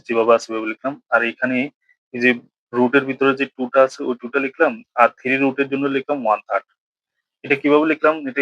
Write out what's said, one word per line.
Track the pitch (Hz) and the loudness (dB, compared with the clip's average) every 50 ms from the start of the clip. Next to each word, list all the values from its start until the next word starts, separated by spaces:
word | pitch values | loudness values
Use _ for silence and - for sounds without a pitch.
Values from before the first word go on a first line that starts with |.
| - | -8
যেভাবে | - 117 113 110 117 117 | -2 0 2 4 4 4
আছে | 113 - | 4 2
সেভাবে | - 110 110 110 110 | -4 -8 -6 -6 -6
লিখলাম, | 107 - - 135 147 - _ _ 117 | -8 -8 -8 -8 -8 -10 _ _ 0
আর | 113 117 117 | 0 0 -2
এখানে | 120 - 127 127 127 127 139 147 - _ _ _ _ _ _ _ - | -2 -4 -4 -2 -2 -2 -4 -4 -10 _ _ _ _ _ _ _ -6
এই | 120 120 | 0 2
যে | 127 120 120 - _ _ _ _ _ 120 | 2 2 0 -6 _ _ _ _ _ 0
রুটের | 123 123 120 135 139 131 135 | 0 2 4 4 2 2 0
ভিতরে | 131 - 135 139 135 131 | -2 0 0 0 2 0
যে | 139 - _ | -4 -6 _
টুটা | - 127 123 - 135 131 | -8 -8 0 4 4 4
আছে | 131 - - 143 | 4 0 -6 -6
ওই | 127 120 - | -6 -6 -6
টুটা | 123 117 135 139 135 | -8 -6 -4 -4 -4
লিখলাম, | 127 - - 165 139 117 120 - _ _ 123 | -4 -2 -2 -2 -2 -2 -6 -12 _ _ 2
আর | 120 113 - _ | 2 2 2 _
থ্রি | - 127 131 135 139 | -4 -2 0 0 0
রুটের | 135 127 139 135 131 | 0 0 -2 -4 -4
জন্য | 135 135 143 139 135 | -2 -4 -2 -2 -4
লিখলাম | 135 127 - 147 139 117 | -4 -4 -4 -6 -4 0
ওয়ান | 107 104 104 - | -2 -2 -2 -2
থার্ড। | - 104 95 - _ _ _ _ _ _ _ _ _ _ _ _ _ _ _ - | -4 -4 -4 -6 _ _ _ _ _ _ _ _ _ _ _ _ _ _ _ -4
এটা | 135 139 139 | -4 -2 0
কিভাবে | - 143 147 151 156 160 | 2 4 4 4 4 2
লিখলাম | 151 - - 156 160 156 143 131 | 0 2 0 0 0 0 -6 -6
এটা | 123 143 | -4 -2